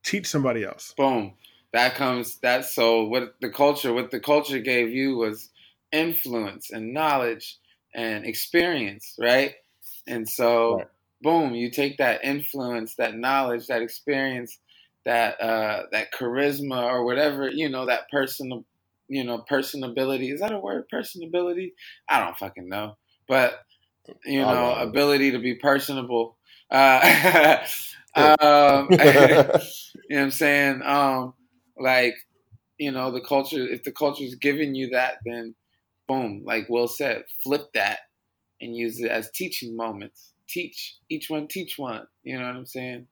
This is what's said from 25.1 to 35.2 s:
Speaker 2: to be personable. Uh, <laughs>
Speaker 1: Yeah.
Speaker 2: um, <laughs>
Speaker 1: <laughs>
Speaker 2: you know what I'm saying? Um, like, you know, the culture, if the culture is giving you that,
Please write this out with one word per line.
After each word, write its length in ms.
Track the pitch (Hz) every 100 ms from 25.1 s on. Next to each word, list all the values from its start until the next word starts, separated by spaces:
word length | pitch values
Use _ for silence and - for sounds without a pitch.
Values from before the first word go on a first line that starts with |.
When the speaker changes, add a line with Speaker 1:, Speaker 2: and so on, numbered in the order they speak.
| 143 139
Speaker 2:
to 80 | 123
be 140 | 123 120
personable. 840 | 143 139 139 135 123 120 117 _ _ - _
Uh, 920 | 135 135 131 165 160 185 175 151 - -
<laughs> 0 | - - - _ 151
Speaker 1:
Yeah. 180 | 151 151
Speaker 2:
um, 460 | 151 147 143 139 139
<laughs> 20 | 170
Speaker 1:
<laughs> 40 |
Speaker 2:
you 60 | 143
know 460 | 139 139 156 139 - - - - - - 143
what 60 |
I'm 80 | 139
saying? 500 | - 151 143 139 131
Um, 520 | 139 143 139 131 127 _ _ _ _ -
like, 380 | 131 127 123 - - _ _ - _ -
you 120 | 147
know, 200 | 131 131
the 100 | 123
culture, 380 | - 139 135 151 123
if 160 | 123
the 80 | -
culture 320 | - 147 143
is 100 | 135 127
giving 380 | 143 143 147
you 160 | 131 127
that, 280 | 123 127 -